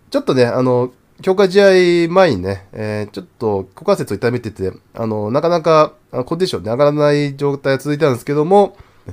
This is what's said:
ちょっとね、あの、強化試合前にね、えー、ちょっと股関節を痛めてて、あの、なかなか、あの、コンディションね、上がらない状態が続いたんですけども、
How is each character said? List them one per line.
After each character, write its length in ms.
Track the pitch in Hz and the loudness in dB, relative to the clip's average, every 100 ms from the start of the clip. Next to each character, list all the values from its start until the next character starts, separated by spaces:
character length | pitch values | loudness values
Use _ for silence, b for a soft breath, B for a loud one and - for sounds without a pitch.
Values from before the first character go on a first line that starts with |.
| _ | _
ち 60 | 277 | -4
ょ 20 | |
っ 40 | |
と 120 | 277 135 | -2 0
ね、 100 | 120 | 2
あ 160 | 113 | 2
の、 320 | 127 123 127 - _ _ | 0 0 -2 -8 _ _
強 140 | - 185 | -2 2
化 140 | 196 | 2
試 580 | 190 196 185 180 175 170 | 6 6 6 4 2 2
合 40 | |
前 240 | 180 185 101 | 2 2 2
に 60 | |
ね、 260 | 92 98 - | -4 -8 -10
え 340 | - 107 107 104 | -10 -6 -6 -8
ー、 20 | |
ち 100 | - | -12
ょ 20 | |
っ 20 | - _ | -16 _
と 280 | 113 101 95 - | -2 -2 -4 -8
股 100 | 165 | -2
関 120 | 196 | -2
節 160 | 131 | -2
を 40 | 98 | -4
痛 140 | 120 | -2
め 80 | 123 | -4
て 120 | 110 | -8
て、 220 | - 95 - _ | -6 -8 -8 _
あ 140 | - 113 | -8 -6
の、 240 | 107 104 | -4 -2
な 100 | 135 | -2
か 80 | 170 | 0
な 120 | 175 | 0
か、 320 | 160 156 151 - _ | 2 4 2 -2 _
あ 60 | 127 | -8
の、 80 | 127 | -6
コ 100 | 165 | -4
ン 20 | |
デ 80 | 180 | -4
ィ 20 | |
シ 80 | 98 | -4
ョ 40 | |
ン 40 | |
ね、 80 | 95 | -6
上 60 | 120 | 0
が 80 | 147 | 2
ら 60 | |
な 220 | 147 147 | 2 0
い 220 | 147 143 139 | 0 -2 -4
状 220 | 143 139 | -4 -4
態 200 | 139 135 | -2 -2
が 0 | |
続 180 | 147 147 | -4 -2
い 20 | |
た 120 | 156 | 0
ん 40 | |
で 60 | 120 | 0
す 60 | - | -4
け 80 | |
ど 120 | 147 151 | -2 2
も、 320 | 202 196 - B B B | 2 2 -2 B B B